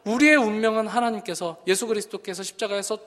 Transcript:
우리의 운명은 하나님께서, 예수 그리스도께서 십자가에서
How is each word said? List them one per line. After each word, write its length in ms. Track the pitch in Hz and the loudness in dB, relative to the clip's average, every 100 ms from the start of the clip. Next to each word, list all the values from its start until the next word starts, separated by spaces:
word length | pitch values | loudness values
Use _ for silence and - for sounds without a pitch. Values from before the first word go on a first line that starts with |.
| 208 | -4
우리의 300 | 240 294 302 | 4 6 6
운명은 520 | 214 214 220 220 214 | 4 2 0 0 0
하나님께서, 720 | 226 233 214 185 165 170 160 180 | 0 0 -2 -6 -6 -6 -6 -2
예수 180 | 190 226 | 0 0
그리스도께서 560 | 214 - 202 - 180 | -4 -4 -10 -10 -10
십자가에서 560 | 190 - 302 302 - 214 | -10 -6 -4 -4 -4 -6